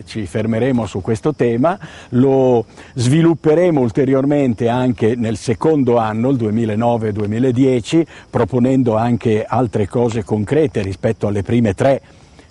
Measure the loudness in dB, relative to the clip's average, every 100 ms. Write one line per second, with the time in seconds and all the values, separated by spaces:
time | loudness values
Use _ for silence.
0 | -14 -10 -6 -4 -2 -2 0 0 -2 -6
1 | -4 -2 -2 0 0 2 0 -2 -8 -20
2 | -4 2 4 4 4 2 0 -10 -14 -4
3 | 0 2 2 2 2 2 4 2 0 0
4 | 2 2 2 2 0 0 -2 0 -2 0
5 | 0 0 -2 -4 -4 0 0 2 2 2
6 | 0 -2 -2 0 0 -2 -2 0 0 0
7 | -2 -4 -4 0 0 2 2 0 0 0
8 | -2 -6 -6 -2 0 0 2 2 2 0
9 | 0 0 0 0 0 -2 -2 -2 -2 -2
10 | -2 -2 -4 -4 0 0 0 -2 -6 -4
11 | -4 -2 -4 -4 -2 0 2 2 0 0
12 | -4 -20 -20 -20 -16